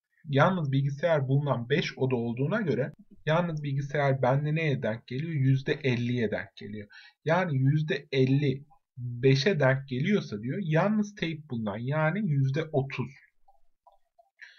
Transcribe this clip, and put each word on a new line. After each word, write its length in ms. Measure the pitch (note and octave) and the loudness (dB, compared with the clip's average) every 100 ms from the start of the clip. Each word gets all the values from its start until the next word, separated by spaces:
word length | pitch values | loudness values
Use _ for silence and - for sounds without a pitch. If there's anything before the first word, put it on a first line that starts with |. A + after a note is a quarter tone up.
| _ _ D#3 | _ _ -4
yalnız 460 | C#3 E3+ F#3 C#3+ | 2 2 2 0
bilgisayar 560 | C3+ C#3 - F3 D#3 C3 | 0 0 -2 0 2 2
bulunan 420 | C#3 D3 A#2+ A#2 | 0 2 -2 -2
beş 280 | D3+ - - | -2 -2 -2
oda 180 | C3 B2 | -2 0
olduğuna 460 | A#2 A#2 D3 G#3+ | -2 -4 -2 -2
göre 320 | F3+ A2+ D3 - - - - | -2 -2 -4 -6 -20 -10 -2
yalnız 380 | D#3+ F3 D3+ | 0 0 -4
bilgisayar 580 | C#3+ C#3 - D3+ C#3 C3+ | -4 -4 -4 0 0 2
bende 340 | B2 C#3+ D3+ D#3 | 2 2 2 0
neye 280 | D#3+ A#2+ | 0 0
denk 240 | G#2+ A2 - | -2 -4 -6
geliyor? 260 | B2+ E3 | -8 -4
Yüzde 400 | D#3 C3 C3 C#3+ | 0 4 4 2
elliye 580 | D3 C3 A#2+ A#2+ B2 G#2+ | -2 0 0 0 0 0
denk 240 | F#2+ F2+ - | -2 -8 -12
geliyor. 320 | G2+ G#2 G2+ - - _ D3 | -12 -12 -14 -20 -20 _ -2
Yani 320 | E3+ F3+ C3+ | 0 2 2
yüzde 500 | C3+ D#3 D#3 - - | 4 2 0 -4 -2
elli 540 | C3+ C3 C#3 C#3+ C3+ - _ _ - | 2 4 4 2 -2 -6 _ _ -12
beşe 640 | B2 A#2+ C3+ C3+ G#3 E3 | -10 0 4 4 4 4
denk 280 | C3 C3+ - | 2 2 -2
geliyorsa 540 | B2+ E3+ G3+ - G#2 | -4 0 0 0 -8
diyor, 180 | A#2+ F3+ | -6 -6
yalnız 520 | E3 D#3 G3 G#3+ G#3 - | 0 2 2 2 -2 -4
teyp 340 | E3 D#3 - | -6 -6 -6
bulunan 280 | A#2 G#2+ G#2 | -6 -4 -4
yani 540 | B2 D#3 D#3 F#3+ G#3 | -2 0 0 0 0
yüzde 320 | C#3 C3+ C#3 - | 2 2 0 -2
otuz. 420 | C3+ C3+ - A#2 - _ _ _ _ - _ _ _ _ _ _ _ - | -2 -4 -4 -8 -8 _ _ _ _ -20 _ _ _ _ _ _ _ -20